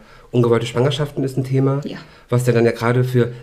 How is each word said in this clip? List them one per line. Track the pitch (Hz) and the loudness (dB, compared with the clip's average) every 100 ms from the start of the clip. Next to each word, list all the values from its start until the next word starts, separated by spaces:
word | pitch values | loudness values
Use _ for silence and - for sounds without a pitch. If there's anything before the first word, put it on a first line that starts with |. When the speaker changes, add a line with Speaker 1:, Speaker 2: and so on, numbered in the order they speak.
| - - - | -14 -20 -6
Speaker 1:
ungewollte | 123 123 117 117 | 0 2 2 0
Schwangerschaften | 120 131 135 147 - | 0 0 0 -6 -4
ist | 135 131 | -4 -4
ein | |
Thema, | 131 131 135 139 | -2 0 0 -2
Speaker 2:
Ja. | 143 - - - - | -6 -12 -18 -20 -2
Speaker 1:
was | 123 123 | -2 2
ja | |
dann | 117 | 4
ja | 117 | 2
gerade | 113 117 123 | 2 0 0
für, | 127 127 117 - | 2 0 0 -4